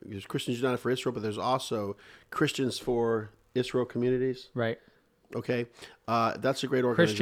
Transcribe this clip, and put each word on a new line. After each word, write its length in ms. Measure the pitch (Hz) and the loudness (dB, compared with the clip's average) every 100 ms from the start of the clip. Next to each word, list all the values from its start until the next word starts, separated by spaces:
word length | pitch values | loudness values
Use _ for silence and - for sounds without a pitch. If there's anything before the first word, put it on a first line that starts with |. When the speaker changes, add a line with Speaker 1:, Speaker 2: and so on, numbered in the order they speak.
Speaker 1:
there's 240 | - 101 - | -10 -10 -6
Christians 320 | 139 - 120 | -6 -2 0
United 180 | 131 123 | 0 0
for 140 | 120 | 0
Israel, 240 | 127 135 | 0 -2
but 80 | 117 | -2
there's 160 | 110 104 | -4 -2
also 580 | 113 131 - 113 101 - - - - | 0 -2 -2 -4 -4 -8 -14 -20 -8
Christians 480 | - 147 - 127 - | 0 0 2 -2 -2
for 520 | - 120 117 113 104 - _ | 0 2 2 0 -2 -14 _
Israel 320 | 131 123 127 120 | -2 0 0 0
Communities. 640 | 123 123 127 131 123 - | 0 2 2 0 -4 -6
Speaker 2:
Right. 260 | 123 113 120 - _ _ _ - | -2 -2 -2 -10 _ _ _ -10
Speaker 1:
Okay. 320 | 117 - 123 120 - - - - | -6 -2 -2 -2 -10 -20 -12 0
Uh, 300 | 117 113 - | 2 2 2
that's 260 | 131 135 | 0 0
a 40 | 131 | 0
great 140 | 127 | 2
Speaker 2:
Christian 320 | 123 120 170 143 | 4 6 4 4